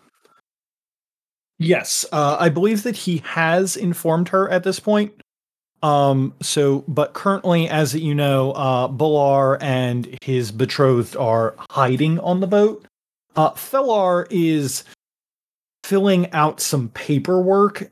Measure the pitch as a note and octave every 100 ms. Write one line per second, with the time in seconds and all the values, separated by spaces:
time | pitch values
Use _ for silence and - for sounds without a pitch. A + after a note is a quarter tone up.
0 | _ _ _ _ _ _ _ _ _ _
1 | _ _ _ _ _ - E3 C#3+ - -
2 | - D#3 C#3+ D3+ E3+ D#3+ G#3 G#3 A#3+ -
3 | F#3 E3 - E3 E3 F3+ F#3+ - F3 E3+
4 | E3 D#3+ F3 F#3+ F#3+ F#3 F#3+ F3+ G#3+ G#3
5 | G#3 - _ _ _ _ _ - D#3 C#3+
6 | C#3 C3+ C3+ - - D3+ C#3 C#3 - C#3
7 | D3 - G3+ G3 F#3 E3+ D#3+ D#3 C#3+ D#3
8 | D#3+ D3 C#3+ C3+ C3+ C3+ C3 B2+ B2+ C3
9 | D#3 D3 C#3 C#3 C3+ C3+ C#3+ B2+ B2 B2
10 | - B2+ C3+ B2+ A2 A2 B2+ - C3+ A#2+
11 | A2 - A#2 A2+ A2+ - - C#3+ B2+ B2+
12 | D#3 E3 F3 F#3 F#3+ G#3 G#3+ G#3+ - _
13 | _ _ _ D#3 D#3 - - C4+ C4+ G#3+
14 | F#3 F3 F3 F#3 E3 D#3 C3+ - - -
15 | _ _ _ _ _ _ _ _ - G3
16 | G3 F3+ F3 D#3 D#3 - - C#3+ A2+ -
17 | - C#3 F3 F#3 F#3 G3 G3+ - F#3+